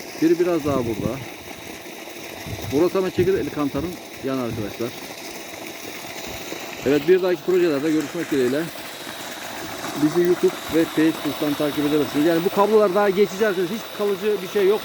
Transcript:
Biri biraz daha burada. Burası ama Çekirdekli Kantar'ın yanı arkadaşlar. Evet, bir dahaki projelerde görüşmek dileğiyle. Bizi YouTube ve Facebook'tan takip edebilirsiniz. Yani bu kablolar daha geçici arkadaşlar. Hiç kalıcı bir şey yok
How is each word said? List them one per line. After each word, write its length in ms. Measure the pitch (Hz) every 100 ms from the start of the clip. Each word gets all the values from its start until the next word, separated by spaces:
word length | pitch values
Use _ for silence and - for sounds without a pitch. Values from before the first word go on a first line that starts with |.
| - -
Biri 180 | 165 170
biraz 260 | 175 170 147
daha 120 | 135
burada. 400 | 117 101 104 135 120 - - - - - - - - - - - - - -
Burası 260 | 135 175 190
ama 140 | 185
Çekirdekli 380 | - 180 185 143
Kantar'ın 420 | 151 143 139 170 165 - -
yanı 200 | 135 131
arkadaşlar. 460 | 117 110 101 - 120 - - - - - - - - - - - - - - - - - - - 123
Evet, 220 | 147 151
bir 140 | 185
dahaki 200 | 185 175 -
projelerde 460 | 185 175 139 160
görüşmek 400 | 156 143 170 -
dileğiyle. 320 | 143 123 143 170 - - - - - - - - - - - - -
Bizi 180 | 151 170 175
YouTube 260 | 175 185 - - 156
ve 100 | 160
Facebook'tan 680 | - 160 156 151 - 147
takip 260 | 143 151 139
edebilirsiniz. 460 | 143 151 135 143 165
Yani 200 | 165 180
bu 40 |
kablolar 460 | 196 202 214 208 196
daha 140 | 202
geçici 380 | 185 202 190 220
arkadaşlar. 300 | 185 175 220
Hiç 200 | - -
kalıcı 440 | 208 190 214 196
bir 60 | 180
şey 200 | 208 190
yok 140 | 208